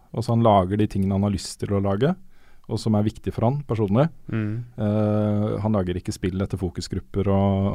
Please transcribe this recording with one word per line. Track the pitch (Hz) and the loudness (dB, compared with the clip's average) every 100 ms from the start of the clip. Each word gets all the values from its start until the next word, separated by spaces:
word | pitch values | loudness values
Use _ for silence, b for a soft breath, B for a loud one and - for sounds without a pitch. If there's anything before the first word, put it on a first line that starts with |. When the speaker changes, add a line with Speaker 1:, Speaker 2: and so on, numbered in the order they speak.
| b | b
Speaker 1:
altså | - 117 | -6 0
han | 117 113 | 4 6
lager | 101 92 104 | 6 4 2
de | 104 | 0
tingene | 98 95 98 | 0 0 0
han | 101 | 0
har | |
lyst | 95 - - | -2 -6 -8
til | - 101 | -2 0
å | |
lage, | 98 101 143 185 b b b b - | 0 0 0 -2 b b b b -8
og | 113 | -4
som | 113 104 | 0 2
er | |
viktig | 107 - 95 - | 0 -2 -8 -2
for | |
han | 113 143 | -2 -2
personlig. | - 113 101 113 160 - - | -4 -2 2 2 2 -2 -8
Speaker 2:
Mm. | 113 104 113 120 - | -4 -4 -6 -8 -4
Speaker 1:
Eh, | 104 107 107 107 104 104 107 107 | -2 0 2 2 0 0 0 -2
han | 107 107 | 0 0
lager | 90 90 | 0 -4
ikke | - - | -6 -6
spill | 92 92 | -4 -2
etter | 98 92 | -4 -4
fokusgrupper | 90 - - 95 - 98 98 | -6 -6 -8 -8 -6 -2 2
og, | 98 98 98 98 | 4 4 2 2